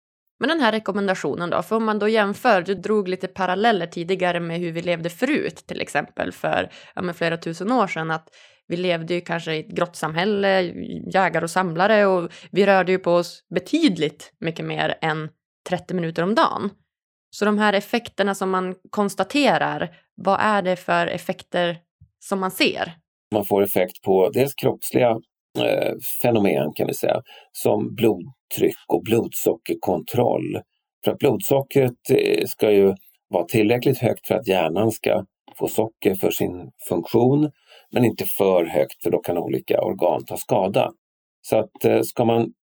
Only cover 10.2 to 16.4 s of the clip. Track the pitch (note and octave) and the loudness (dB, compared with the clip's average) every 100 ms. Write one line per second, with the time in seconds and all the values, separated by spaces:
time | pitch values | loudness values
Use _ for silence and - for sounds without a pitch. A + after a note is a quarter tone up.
10.2 | G3 G3+ G3 F#3+ F3 - - E3+ - F#3 | 0 2 2 2 0 -6 -10 -10 -2 2
11.2 | F3+ D#3+ E3 F#3 F#3 E3 G3+ G#3+ G3+ F#3 | 2 0 -2 -2 -2 2 4 4 4 2
12.2 | E3+ - - F3 G3+ F#3+ F3 F#3 F3 F3 | -2 -10 -4 2 4 4 4 2 2 2
13.2 | E3+ - _ F3 - D#4 D4+ E3 D#3 - | 0 -8 _ -6 -2 2 2 2 -2 -4
14.2 | - _ E3 E3 D#3+ D#3 D#3 - D#3+ D#3 | -18 _ -6 -6 -6 -2 -2 -2 -2 -2
15.2 | D#3 - _ _ - F3+ - F3+ E3 E3 | -6 -14 _ _ -6 -6 -4 -4 -4 -2
16.2 | F3+ A#3 | 0 2